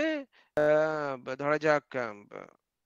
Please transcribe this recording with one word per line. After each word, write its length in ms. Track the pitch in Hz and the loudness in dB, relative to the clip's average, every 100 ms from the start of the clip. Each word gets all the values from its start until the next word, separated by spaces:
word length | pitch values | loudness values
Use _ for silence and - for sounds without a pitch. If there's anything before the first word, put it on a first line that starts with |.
| 320 302 269 _ _ - | -2 -4 -10 _ _ 0
আহ, 580 | 151 151 156 156 143 131 131 131 | 4 4 2 -2 -6 -8 -8 -4
ধরা 220 | 143 151 | 0 2
যাক, 280 | 151 147 - 131 | 2 2 0 -6
আহ, 200 | 117 104 101 - 50 _ _ _ | -6 -8 -16 -18 -18 _ _ _